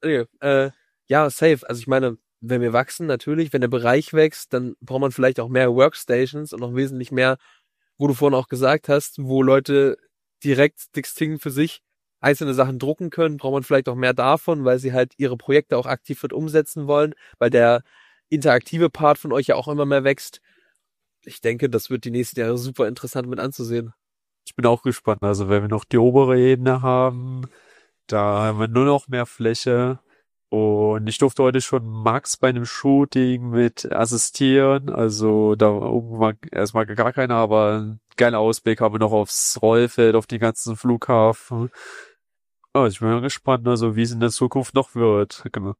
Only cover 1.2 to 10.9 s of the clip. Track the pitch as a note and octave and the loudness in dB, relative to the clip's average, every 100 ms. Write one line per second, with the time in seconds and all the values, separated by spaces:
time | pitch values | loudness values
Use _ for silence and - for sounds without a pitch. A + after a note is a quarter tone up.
1.2 | D3+ - D#3+ D3 - A#2+ A#2 C3 C3 A2+ | 0 2 2 2 -2 -10 -2 0 0 -6
2.2 | _ _ A#2 B2 A#2+ A#2 C3 - E3+ B2+ | _ _ -6 -2 0 0 -2 -6 -6 -6
3.2 | - D#3 D#3+ C#3 B2 B2+ A#2 C3 D#3 D#3+ | -4 -4 -2 -2 -2 -2 0 0 0 2
4.2 | D#3 - - B2+ B2 - A#2+ C3 C#3 B2 | 2 0 -8 -6 -6 -14 -8 -4 -4 0
5.2 | B2+ B2+ A#2+ B2+ B2+ A#2+ C#3 - - B2 | 0 0 -2 0 2 4 2 2 -4 -2
6.2 | C3 D3 D3+ - A#2+ B2 C3+ C3 B2 C3 | 0 -4 -12 -12 -8 -4 -4 -4 -6 0
7.2 | C3 C3 _ _ _ _ _ _ C#3+ B2+ | 0 0 _ _ _ _ _ _ -2 2
8.2 | C#3+ C3 C3 B2+ C3 D3+ - C#3+ - - | 2 2 -2 -2 0 0 0 -2 -2 -12
9.2 | C3+ C3 C3 C3+ C3+ C#3 C#3 - _ _ | -4 2 4 4 4 2 2 0 _ _
10.2 | _ _ C#3+ C3 D3 _ - | _ _ -2 2 2 _ -14